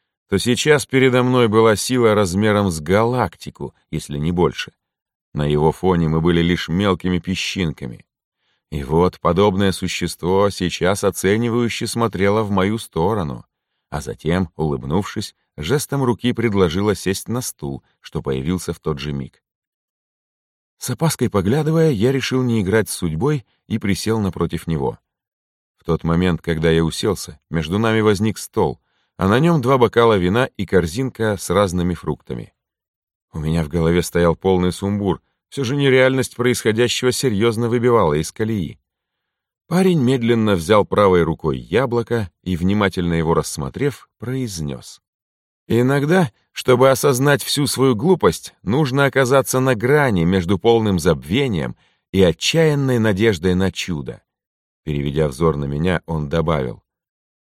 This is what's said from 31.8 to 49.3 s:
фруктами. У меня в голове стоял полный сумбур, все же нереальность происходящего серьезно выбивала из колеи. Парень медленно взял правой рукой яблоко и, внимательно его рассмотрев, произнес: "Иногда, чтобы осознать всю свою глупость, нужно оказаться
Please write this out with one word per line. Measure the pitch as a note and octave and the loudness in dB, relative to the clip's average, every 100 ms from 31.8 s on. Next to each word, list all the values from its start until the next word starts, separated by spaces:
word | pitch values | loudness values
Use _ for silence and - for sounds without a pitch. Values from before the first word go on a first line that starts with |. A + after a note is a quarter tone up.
| F2 | -2
фруктами. | F2 D#2+ D2 - A#1+ G#1+ _ _ _ _ _ _ _ _ | -4 -6 -8 -8 -12 -14 _ _ _ _ _ _ _ _
У | E2 | -8
меня | D2+ E2 | -4 -2
в | D2+ | -2
голове | E2 E2 F2 | -2 0 0
стоял | D#2+ E2+ E2+ | 0 0 0
полный | E2 F#2+ F#2 F2+ | 0 0 0 0
сумбур, | E2+ G2 G2+ G2 D#2 _ _ _ | -2 -4 -2 -2 -4 _ _ _
все | - | -6
же | B2 C#3+ | -4 0
нереальность | C#3 C3 C3 C3 A#2+ | 2 4 4 2 -2
происходящего | - B2 A#2 A2+ G#2+ A#2+ - B2+ | -2 0 0 0 2 0 0 -2
серьезно | A#2+ C3+ G2+ A#2 G#2+ A#2 | 0 0 0 0 0 0
выбивала | A#2+ A#2+ A#2 F2 | 0 2 4 4
из | D2 D#2+ | 0 -2
колеи. | - A2 A2 D2+ - _ _ _ _ _ _ _ _ - | -6 -4 -4 -6 -10 _ _ _ _ _ _ _ _ -4
Парень | E3+ F#3+ E3+ | 0 2 4
медленно | A#2+ C3 A#2 A#2 G#2+ | 2 2 2 2 2
взял | F#2+ D#2+ G#2+ | 2 4 2
правой | F#2 F#2+ G2+ F2+ | 4 4 4 4
рукой | D#2+ D#2 D#2+ C2 | 2 0 -4 -4
яблоко | A#1+ G#2 C3 A#2 A2+ A#2+ G2 _ | -2 -2 0 -2 -2 -4 -4 _
и, | - F2+ | -6 -2
внимательно | F2+ G#2 G2 F#2 F2 | 0 2 0 0 -2
его | E2 D#2+ | 0 0
рассмотрев, | D#2+ D2+ - C#2 - C#3+ - _ _ | 0 -2 -6 -10 -4 -6 -6 _ _
произнес: | G#2+ C3 B2 F2+ D2 B1+ - - _ _ _ _ _ _ - | -10 -8 -8 -8 -8 -10 -14 -20 _ _ _ _ _ _ -2
"Иногда, | A#2 B2 C#3 C#3+ F#3 D#3 - _ | 0 2 0 2 2 0 -4 _
чтобы | - - A#2+ C3+ | -4 2 4 6
осознать | C3 C#3+ B2 C#3 C#3 | 4 2 2 2 2
всю | - - C#3 | 0 -2 -2
свою | - C3 | 0 2
глупость, | A2+ D3 F3 G2 D#2+ - - | 2 2 2 2 0 -6 -10
нужно | - B2 D3 C3+ | -2 0 0 2
оказаться | C#3 C3 B2+ | 2 2 4